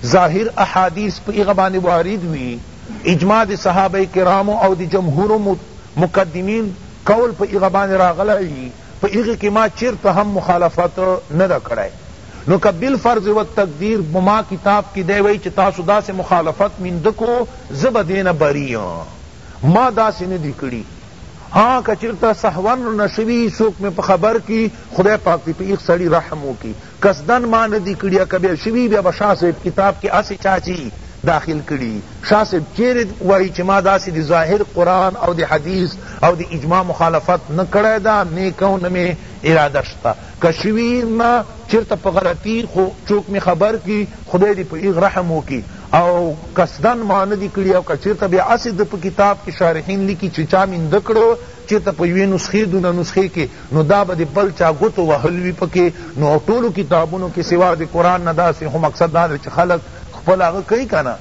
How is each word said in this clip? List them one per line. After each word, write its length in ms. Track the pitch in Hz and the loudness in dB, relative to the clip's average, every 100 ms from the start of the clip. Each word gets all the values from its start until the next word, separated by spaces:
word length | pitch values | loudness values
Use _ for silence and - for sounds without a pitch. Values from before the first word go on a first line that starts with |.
| - | 4
ظاهر 440 | 175 180 175 220 - | 4 4 2 -2 0
احادیث 640 | 196 - 185 170 214 175 - | 0 2 0 0 -6 -6 -6
په 60 | |
هغه 200 | 208 196 | -2 2
باندې 320 | 190 190 185 | 2 2 2
وارد 400 | 175 175 170 208 | 2 2 2 -2
وي، 340 | 170 151 123 120 - - - - | -4 -6 -6 -8 -12 -20 -16 -6
اجماع 400 | - 170 180 220 | 0 2 4 2
د 120 | 226 190 | 2 0
صحابه 420 | 190 180 190 190 190 | 0 2 0 0 0
کرامو 440 | 180 180 196 202 208 | 2 4 4 2 2
او 160 | 190 | 2
د 180 | 185 175 | 2 0
جمهورو 440 | 190 180 143 208 214 | 0 0 0 2 2
م-، 180 | 202 180 - - - 139 | 0 -2 -6 -20 -12 -2
مقدمین 760 | 170 196 185 165 185 220 214 180 - - - | 0 2 0 -2 -2 -2 -4 -8 -16 -10 0
قول 260 | 214 240 | 2 2
په 120 | 202 | 0
هغه 240 | 196 196 190 | -2 0 2
باندې 320 | 190 196 190 | 2 0 4
راغلی 400 | 185 165 208 208 | 2 2 0 0
وي، 260 | 185 139 127 123 - - | -2 -6 -12 -14 -20 -4
په 60 | 202 | -2
هغه 280 | 202 226 208 | 0 -2 0
کې 80 | |
ما 240 | 202 208 220 | 0 2 0
چیرته 520 | - 240 208 202 180 | 0 -4 0 2 2
هم 180 | 208 196 | 0 -2
مخالفت 600 | - 175 170 170 175 170 185 185 - | 0 2 2 2 -2 0 0 0 -2
نه 160 | 151 190 | 0 2
ده 140 | 151 - | 0 -2
کړی. 220 | 117 98 - - - - - - | -4 -4 -8 -20 -20 -20 -12 0
نو 100 | 185 | 2
که 120 | 214 | 2
بالفرض 560 | 170 247 262 233 240 196 | 0 0 0 2 2 2
و 160 | 214 208 - | 0 0 -2
تقدیر 440 | 196 147 202 220 160 | -2 -2 -2 -2 0
ما 300 | 175 185 214 208 | 0 2 2 0
کتاب 340 | 190 202 208 202 | -4 2 2 0
کې 40 | - | -6
دی 220 | 175 202 | -2 2
وی 180 | 202 208 | 2 0
چې 120 | 185 175 | -2 0
تاسو 260 | 196 185 | 0 0
داسې 280 | 170 208 202 | 0 0 0
مخالفت 680 | 190 180 180 165 147 202 - | -6 0 2 2 0 -2 -2
مند 260 | 180 175 180 220 | -6 -2 -2 0
کو، 300 | 453 240 - - - | 0 0 -2 -8 -12
زه 200 | 139 220 | -2 0
به 120 | 233 | 2
دې 220 | 175 190 | 0 0
نه 80 | 190 | 0
بری 320 | 160 147 143 139 | 2 2 2 -2
یم، 340 | 117 95 85 78 - - - - - | -4 -4 -8 -12 -16 -20 -20 -20 -2
ما 220 | 135 190 254 | 2 4 4
داسې 320 | 214 220 196 | 2 0 0
نه 140 | 180 185 | -6 -6
دي 180 | 151 - | -6 -8
کړي. 220 | 135 120 101 - - - - - - | -8 -8 -10 -16 -20 -20 -20 -20 -4
ها 280 | 180 226 254 226 | 2 4 2 0
که 100 | 214 | -4
چیرته 360 | 226 202 233 | -4 -2 0
سهون 640 | 214 220 165 196 254 240 220 | 2 0 0 -2 -2 -2 -2
نه 100 | 202 | -2
شوي، 320 | - 220 240 233 - | 0 0 0 0 2
څوک 160 | 220 190 | 0 0
مې 80 | 196 180 | -6 -4
په 60 | |
خبر 380 | 185 190 208 233 - | 0 2 4 0 -2
کې، 220 | 220 220 - - - | -2 -2 -4 -10 2
خدای 200 | 190 214 | 2 2
پاک 240 | 185 165 160 | 2 0 -2
دې 60 | 160 | -6
په 60 | |
هغ 160 | 190 196 - | -4 -4 0
سړي 260 | 175 175 165 | 0 2 0
رحم 260 | 156 160 | 0 -10
وکړي، 300 | 139 123 120 107 - - 196 | -8 -8 -10 -12 -16 0 2
قصدن 420 | 160 147 247 240 | 2 0 0 2
ما 120 | 226 226 | 0 2
نه 120 | 214 | 0
دي 160 | 185 | -2
کړي، 320 | 190 196 185 185 | -4 0 0 2
که 80 | 185 | 0
بیا 160 | 180 170 | 0 0
شوي 240 | 220 226 247 | -2 0 2
بیا 120 | 208 | 2
به 120 | 185 | 2
شاه 220 | 165 208 | 0 0
صاحب 300 | 190 175 165 | 2 2 0
کتاب 300 | 185 170 196 196 | -4 2 2 2
کې 60 | 196 | 0
هسې 280 | 190 214 196 | 0 -2 -4
چا 160 | 196 190 | 0 0
چې 300 | 170 180 127 - - - | -2 -8 -8 -12 -18 -6
داخل 360 | 135 156 160 151 143 | 0 0 -2 -6 -4
کړي. 580 | 147 120 107 98 - - | -6 -4 -6 -10 -14 2
شاه 160 | 208 | 2
صاحب 200 | 214 180 151 - | 2 -2 -4 0
چیرې 300 | 240 247 220 165 | 2 2 -2 -4
وایي 320 | 180 196 185 - | 2 2 2 -2
چې 40 | |
ما 200 | 180 196 | 2 2
داسې 280 | 185 196 185 | 4 2 0
د 100 | 160 | -4
ظاهر 420 | 151 170 160 202 202 | 2 2 2 0 0
قرآن 420 | - 175 185 185 196 | 2 2 4 2 0
او 180 | 170 | -2
د 100 | 170 160 | 0 0
حدیث 440 | 156 151 190 180 - - - | 0 0 -2 -2 -4 -14 0
او 100 | 160 | 2
د 80 | 175 170 | 2 -2
اجماع 320 | 165 143 180 | -6 0 0
مخالفت 680 | 185 170 170 165 - 175 - | 0 0 2 2 0 -2 0
نه 160 | 151 185 | -4 0
کړی 240 | 196 220 220 202 | 2 2 2 2
ده، 180 | 214 | 2
نه 260 | 180 165 190 | 0 -2 -4
کوم، 300 | - 196 196 | 0 0 0
نه 80 | 180 | -2
مې 280 | 180 180 170 - - | -2 -2 -4 -10 -6
اراده 380 | - 160 147 139 | 2 4 4 0
شته. 320 | - - 117 107 - - | -4 -4 -2 -2 -8 0
که 100 | 170 | 0
شوي 520 | 165 - 220 233 247 | 0 -2 0 0 0
ما 400 | 233 226 233 240 214 - - | 0 0 2 2 0 -12 0
چیرته 260 | 220 220 202 | 0 0 -2
په 140 | 190 | 0
غلطي 460 | 175 185 170 208 226 220 | 0 0 -2 -4 -4 -2
خو 160 | 180 185 - - | 0 0 -2 -2
څوک 160 | 208 190 | -2 0
مې 60 | 196 | -2
خبر 400 | 180 175 202 226 | 0 2 2 0
کړي، 220 | 170 208 202 - - | -2 -2 -2 -8 -4
خدای 220 | 180 202 | 2 2
دې 100 | 202 175 | 2 -2
په 60 | 160 | -4
هغ 220 | 190 170 | -2 2
رحم 260 | 190 185 180 | 2 0 -2
وکړي. 320 | 160 - 131 101 - - | -4 -4 -8 -8 -14 0
او 420 | 156 175 175 170 151 - - | 2 4 2 0 -4 -6 0
قصدن 420 | 170 - 160 240 | 0 2 0 0
ما 260 | 220 196 | 0 0
نه 120 | 196 202 | 2 -2
دي 140 | 190 - | -4 -2
کړي، 180 | 190 185 | 2 2
او 60 | |
که 140 | 175 156 | 2 -4
چیرته 300 | 196 208 202 | -2 -2 2
بیا 180 | 180 - | 2 4
هسې 180 | 233 240 | 2 0
د 140 | 185 202 | -2 -2
په 60 | 208 175 | -2 -6
کتاب 300 | 175 202 202 - | 2 2 2 -4
کې 120 | 160 | 0
شارحین 480 | 170 160 156 196 196 | 0 0 -2 -2 -2
لیکي 240 | 175 190 - | -2 -4 -4
چې 140 | 160 | 2
چا 140 | 190 | 2
مینده 360 | 196 180 160 185 | 2 0 0 0
کړو، 360 | 208 220 226 233 - - - | 2 4 4 2 -4 -18 -2
چیرته 240 | 208 185 | -2 0
په 120 | 151 175 | 0 0
یوې 200 | 180 196 | 2 2
نسخې 300 | 190 - 196 220 | 0 0 0 2
دونه 180 | 185 175 | 0 0
نسخې 360 | 175 170 - 190 | 0 0 0 0
کې، 120 | 175 139 - - | -2 -6 -8 -4
نو 100 | 147 | 0
دا 220 | 151 202 | 4 4
به 100 | 196 | 2
د 80 | 175 160 | 0 -2
بل 160 | 147 196 170 | 0 0 2
چا 140 | 170 | 2
ګوتو 260 | 151 214 - | 4 0 2
وهل 420 | 170 147 143 175 | 2 2 2 -2
وي 120 | 180 175 | -4 -4
پکې. 320 | 180 180 175 - 170 131 | -2 2 2 0 -12 -2
نو 240 | 147 151 151 | 2 2 2
ټولو 240 | 226 233 170 | 0 0 -2
کتابونو 520 | 156 165 165 185 185 | 0 0 0 -4 -6
کې 80 | 175 165 | -6 0
سوا 240 | 175 180 | 2 2
د 180 | 165 156 | 2 -2
قرآن 320 | 170 175 180 | 2 2 2
نه 80 | 175 | 0
داسې، 400 | 160 175 151 156 | 0 0 0 -4
خو 60 | 139 | -2
مقصد 340 | 156 - 170 | -2 0 2
دا 140 | 165 170 | 2 0
دی 120 | 143 | -2
چې 100 | - | -6
خلک 320 | - 180 175 - - - - | 0 2 0 -2 -18 -16 -8
خپل 260 | - 185 | 0 2
هغه 180 | 175 180 185 | 2 0 -2
کوي 180 | 226 254 | -2 0
که 160 | 170 | -2
نه 120 | 135 107 | -2 -6